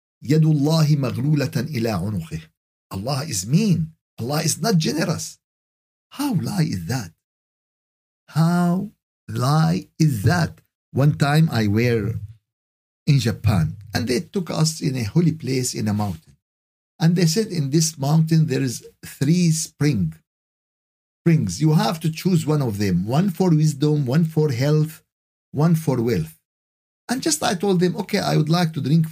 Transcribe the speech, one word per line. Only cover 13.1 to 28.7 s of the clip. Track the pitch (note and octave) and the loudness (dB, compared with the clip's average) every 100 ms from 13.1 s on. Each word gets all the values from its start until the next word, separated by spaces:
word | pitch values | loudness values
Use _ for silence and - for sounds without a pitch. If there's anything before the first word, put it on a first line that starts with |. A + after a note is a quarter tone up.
| C#3 | 2
Japan, | A2 - G#2 G2 D#2 - - | 2 0 0 2 0 -4 -8
and | C3 A#2+ | -6 -2
they | E3 | -2
took | - G3+ E3+ | -2 -6 -6
us | - D#3 - | -2 -2 0
in | - C3 | -4 -4
a | |
holy | G#2+ D#3+ F3 D#3 | 0 2 2 0
place | - C3 B2 | -4 -2 -2
in | - G#2+ | -4 -2
a | |
mountain. | G#2 G#2 D#2+ - _ _ _ _ _ _ _ | -2 -2 -6 -12 _ _ _ _ _ _ _
And | E3 F3+ | 2 4
they | E3+ | 2
said, | G#3+ G#3 | 2 0
"In | E3+ C3+ | -2 0
this | D#3+ D#3+ - | 0 0 -2
mountain, | C3+ D#3+ D#3+ D#3+ D3+ | 0 2 4 4 2
there | C3 C3+ | 0 -2
is | A2 - _ - - | -4 -12 _ -20 -4
three | C3+ F3 F3 | 2 4 4
spring, | D#3+ - - D3 A#2 E2 - _ _ _ _ _ _ _ _ _ _ | 2 -4 -2 0 0 -2 -6 _ _ _ _ _ _ _ _ _ _
springs. | E3+ D#3+ G#2 F2+ | 2 2 2 0
You | D#3 D#3 A3 | 2 4 2
have | D#3+ | -2
to | E3 D#3+ | -4 -4
choose | F#3 F3 D3+ | 0 0 2
one | D3+ | 0
of | B2+ G2+ | 0 -2
them, | G#2 F2 G2+ C#3 | 0 0 0 0
one | G3+ D#3+ | 0 0
for | F#3 | 2
wisdom, | D#3 D#3 C3 D3+ D3+ B2+ | 4 2 0 0 0 0
one | C3+ E3 - | 2 2 2
for | D3+ | 0
health, | A#2 D#3 D3+ D3+ - _ _ _ _ _ - | 0 2 2 0 -4 _ _ _ _ _ 0
one | D#3+ D#3+ | 2 2
for | - B2 A#2 | 0 -2 0
wealth." | C#3 D#3 - _ _ _ _ _ _ - | -2 -4 -10 _ _ _ _ _ _ -8
And | B3+ D#4+ | -4 -4
just | - - | -2 -2
I | F#3+ | -2
told | G3+ F#3 | 0 2
them, | F3+ - | 2 -2
"Okay, | G3 G3+ - | -4 -2 0
I | D3+ | 0
would | D3+ E3+ | 2 2
like | E3 | 0